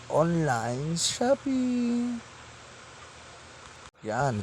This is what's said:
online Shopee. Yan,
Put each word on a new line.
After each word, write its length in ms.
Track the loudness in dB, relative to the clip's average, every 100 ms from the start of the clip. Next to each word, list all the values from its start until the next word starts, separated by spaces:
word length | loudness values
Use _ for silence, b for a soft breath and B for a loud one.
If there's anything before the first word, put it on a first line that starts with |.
| 0
online 880 | 4 4 4 4 2 0 -2 -2 0
Shopee. 1200 | 0 2 4 4 2 2 2 2 2 2 0 -2 -8 -18 -18 -18 -18 -18 -18 -18 -18 -18 -18 -18 -18 -18 -18 -18 -20 -10 -2
Yan, 320 | 2 4 2